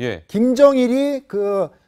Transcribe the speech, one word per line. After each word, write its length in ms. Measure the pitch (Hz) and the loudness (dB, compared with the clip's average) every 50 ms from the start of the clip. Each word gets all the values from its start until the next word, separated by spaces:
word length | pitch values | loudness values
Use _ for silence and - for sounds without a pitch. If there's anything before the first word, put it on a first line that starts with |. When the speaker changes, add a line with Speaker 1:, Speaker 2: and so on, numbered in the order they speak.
Speaker 1:
예. 240 | 120 123 107 82 - _ | -8 -8 -8 -8 -12 _
Speaker 2:
김정일이 960 | - 202 226 254 254 233 285 285 277 262 254 240 240 269 277 285 285 262 269 | -4 -2 0 0 2 4 4 4 6 4 0 0 0 -2 -2 -2 -4 -6 -10
그, 420 | _ - 202 202 202 202 196 185 147 - _ _ | _ -8 -6 -4 -4 -2 -4 -4 -6 -8 _ _